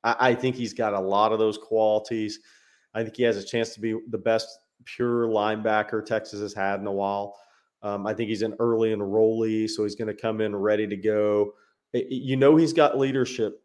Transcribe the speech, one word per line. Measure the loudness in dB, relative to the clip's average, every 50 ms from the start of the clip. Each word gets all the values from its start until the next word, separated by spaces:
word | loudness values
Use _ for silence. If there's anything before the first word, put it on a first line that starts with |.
| 2
I, | 0 2 4
I | 4 4 4
think | 2 0 -4 -2
he's | -2 -6 -8 -4
got | -2 -2 0 0
a | -2
lot | -2 0 2 2 4 2 2
of | 2
those | 0 0 0 -4
qualities. | -8 -4 0 0 2 2 2 0 -2 -4 -6 -6 -4 -6 -8 -12 _ _ _ _ _ _ _ _ _ _ _
I | -6 -6
think | -6 -2 0
he | 2
has | 2 2 0
a | -4
chance | -6 -4 -4 -4 -4 -6
to | -8
be | -6 -4 -4 -6 -8 -8
the | -10 -4
best | 0 0 0 0 -2 -4 -16 -20 _ _ _ _ _
pure | -20 -6 -4 -2 0 0 0 0 0
linebacker | 0 0 2 0 -2 0 0 2 2 2 0 0 -4 -6 -2
Texas | -2 -2 -2 -2 -6 -10 -8
has | -8 -8 -4
had | -4 -2 -2 -2 -4
in | -4 -4
a |
while. | -4 -2 -2 -2 -2 -2 -6 -8 -12 -18 -20 _ _ _ _ _ _ _ -6
Um, | -6 -6 -4 -4
I | -4 -4
think | -4 -2 -4
he's | -2 -2 -2
an | -4 -2 -2
early | 0 0 2 2 2 0 0
enrollee, | -2 -4 -2 2 4 4 4 2 0 -2 0 0 -2 -2 -2
so | -2 -4 -4
he's | -4 -4
gonna | -6 -8 -8 -8
come | -4 -4 -4 -2 -2
in | -2 -2 -2
ready | -2 0 0 2 0 0 -2
to | -4
go. | -2 -2 0 2 2 2 2 2 2 0 0 -4 _ _ _ _ _ _ _ -4
I, | -4 -4 -2
you | -6 -8 -4 -2 0 6
know | 6 8 8
he's | 8 6 4 4
got | 4 4 4 4 2
leadership. | 0 0 2 0 0 0 0 -2 -4 -4 -4 -10 _